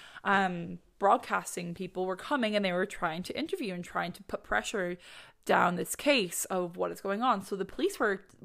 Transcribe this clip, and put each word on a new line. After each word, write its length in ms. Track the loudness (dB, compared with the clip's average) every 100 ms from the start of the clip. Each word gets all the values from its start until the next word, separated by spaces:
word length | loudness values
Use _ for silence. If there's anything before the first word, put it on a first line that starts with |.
| -20 -4
um, 540 | 2 4 2 -2 -6 -10 -16 2
broadcasting 760 | 4 4 4 -2 -2 -6 -6
people 320 | -6 -6 -4 -2
were 100 | -4
coming 400 | -2 0 2 2
and 80 |
they 80 | 2
were 140 | 2 -2
trying 360 | -2 -2 -2
to 140 | -6 -6
interview 360 | -4 -4 -4
and 100 | -6
trying 280 | -4 -4 -4
to 100 | -6
put 200 | -8 -10
pressure 540 | -2 0 0 -2 -4 -6 -12 -20 -20 _
down 320 | 4 6 6 2
this 180 | -2
case 520 | 0 4 4 2 -2 -2
of 300 | -2 -2 -2
what 120 | -4
is 120 | -2
going 200 | -4 0
on. 200 | 2 2
So 140 | -2 -6
the 80 | -4
police 320 | -2 -2 2
were 260 | 0 0 -6 -18